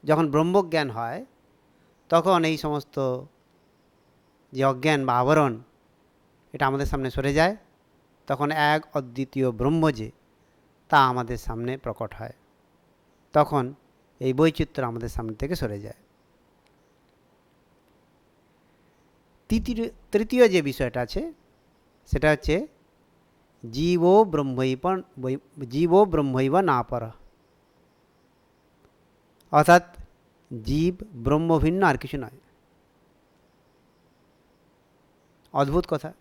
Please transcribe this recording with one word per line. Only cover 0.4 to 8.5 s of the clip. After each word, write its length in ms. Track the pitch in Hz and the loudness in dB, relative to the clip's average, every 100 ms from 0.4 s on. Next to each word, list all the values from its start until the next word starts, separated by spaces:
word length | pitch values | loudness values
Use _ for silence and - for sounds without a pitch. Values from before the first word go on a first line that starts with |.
| 165 185 185 160 143 | 2 0 0 -2 -4
হয়, 360 | 113 117 147 262 _ _ _ _ _ _ _ _ | -6 -8 -8 -12 _ _ _ _ _ _ _ _
তখন 340 | 165 170 180 | 0 4 2
এই 140 | 160 156 | 2 -2
সমস্ত 640 | 151 147 - - 135 127 143 _ _ _ _ _ _ _ _ _ _ _ _ | -4 -4 -6 -4 -4 -4 -10 _ _ _ _ _ _ _ _ _ _ _ _
যে 120 | 131 | 0
অজ্ঞান 420 | 135 127 147 147 135 | 0 2 0 0 0
বা 140 | 123 | 0
আবরণ, 420 | 127 156 139 113 123 _ _ _ _ _ _ _ _ | 4 4 2 -2 -12 _ _ _ _ _ _ _ _
এটা 140 | 135 139 | -2 -2
আমাদের 180 | 139 139 | 0 -2
সামনে 240 | 143 131 | -4 -6
সরে 240 | - 143 | -4 -2
যায়। 240 | 143 170 214 _ _ _ _ _ _ _ | 0 0 -2 _ _ _ _ _ _ _
তখন 240 | 135 143 | -4 -2